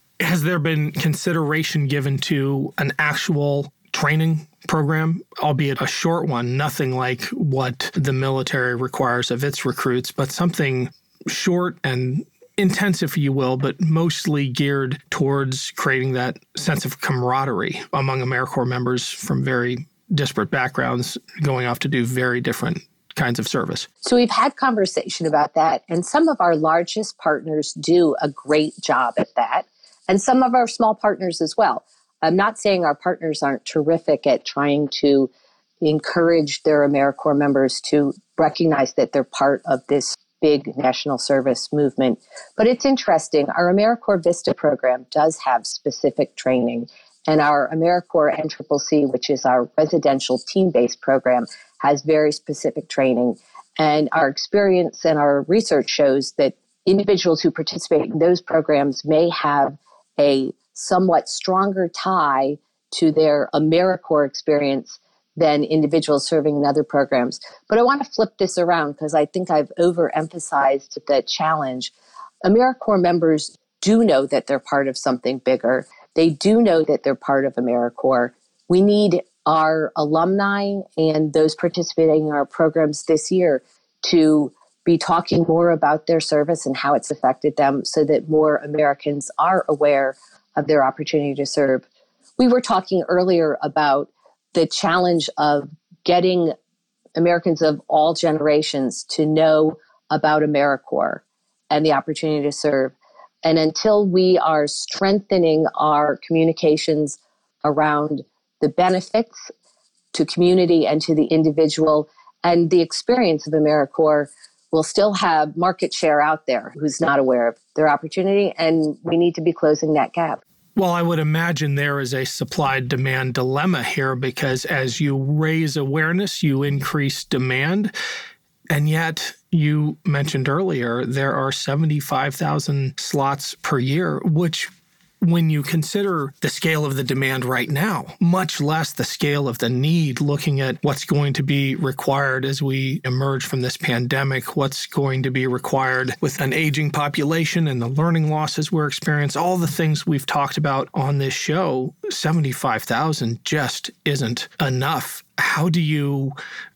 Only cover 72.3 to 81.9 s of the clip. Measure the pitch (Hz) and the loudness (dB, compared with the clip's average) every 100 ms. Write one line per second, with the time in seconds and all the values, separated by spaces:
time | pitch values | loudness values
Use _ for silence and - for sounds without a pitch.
72.3 | - 180 220 254 254 - 196 175 175 160 | -4 2 4 4 0 0 2 2 2 2
73.3 | 156 - - _ _ 196 220 226 135 135 | 2 -2 -16 _ _ 2 4 6 4 2
74.3 | 135 - 139 - 143 135 127 143 127 123 | -2 -2 -4 -2 -2 0 -2 -2 -2 -2
75.3 | 131 - 127 117 127 - - _ - 165 | -2 0 0 2 0 -4 -14 _ 0 2
76.3 | 147 196 220 220 165 151 147 135 131 - | 2 2 4 4 4 2 0 0 -2 0
77.3 | 139 135 123 123 120 120 - 131 127 120 | 0 0 -2 -2 0 -2 -2 0 2 0
78.3 | _ _ _ - 180 202 208 208 175 - | _ _ _ 0 4 4 4 2 0 -4
79.3 | _ - 160 156 160 156 - 151 160 175 | _ 0 2 2 0 -2 -2 0 2 2
80.3 | 196 196 202 202 202 - - 160 156 156 | 0 0 -2 -4 -6 -6 -2 0 2 0
81.3 | 151 156 156 170 180 165 | 2 2 0 -4 -4 -4